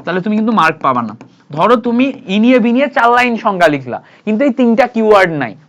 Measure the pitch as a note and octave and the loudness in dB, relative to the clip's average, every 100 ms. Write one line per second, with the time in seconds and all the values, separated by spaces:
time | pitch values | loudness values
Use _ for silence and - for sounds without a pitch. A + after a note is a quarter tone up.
0 | - F3+ G#3+ G#3+ A3 G#3 D#3+ D#3 C#3 B2 | -6 -4 -2 -2 0 0 0 0 -2 -2
1 | A2+ G#2+ - _ - D3 G3+ B3 A#3+ A#3 | -4 -10 -20 _ -12 -2 2 2 0 -2
2 | C4+ - - G3+ A#3+ B3+ A#3 A#3+ C#4+ C#4 | -2 -4 -4 0 2 2 2 0 -2 0
3 | A#3 A#3+ B3 A3+ G#3 F#3 E3 C#3+ B2+ G#2+ | 2 2 0 -2 -4 0 0 0 -6 -12
4 | - - - G#3+ C#4+ A#3 A#3+ A3+ B3 A3+ | -12 -10 -4 0 0 2 2 2 0 0
5 | G#3+ G#3 F#3 D3+ A#2+ - | 4 4 2 -2 -6 -10